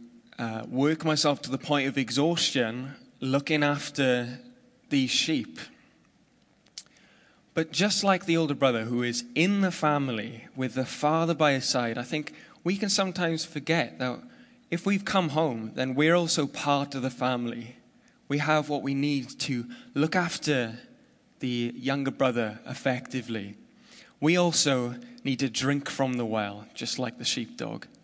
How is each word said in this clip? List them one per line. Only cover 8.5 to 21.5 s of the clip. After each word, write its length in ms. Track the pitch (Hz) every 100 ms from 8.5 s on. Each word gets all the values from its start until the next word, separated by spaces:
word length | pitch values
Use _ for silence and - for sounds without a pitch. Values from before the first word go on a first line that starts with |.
brother 300 | 135 135 117
who 180 | 110 120
is 220 | 123 120 -
in 280 | - 185 202
the 100 | 190
family 760 | - 151 147 135 110 107 113 -
with 200 | 131 127
the 100 | 127
father 500 | 120 - 151 160 165
by 180 | 151 151
his 120 | 135
side, 340 | - 127 117 117
I 60 |
think 280 | - 151 151 - - -
we 140 | 175 196
can 120 | 202
sometimes 560 | - 190 175 170 160
forget 540 | - 151 147 165 117 -
that 220 | 127 120 - - - - _
if 160 | 170 196
we've 180 | 196
come 260 | 202 196 165
home, 420 | 147 160 113 110
then 220 | 131 131 131
we're 180 | 156
also 320 | 175 160 - 139
part 480 | - 147 143 139
of 80 | 135
the 80 | 127
family. 680 | 123 127 123 120 117 117 - _ _ _ _ -
We 100 | 147
have 300 | 147 151 147
what 140 | 143
we 120 | 123
need 340 | 139 147 139 117 -
to 240 | - 123 120 - -
look 200 | 139 156
after 640 | 190 170 - 151 139 113 113 - - _ _ _ _
the 320 | 127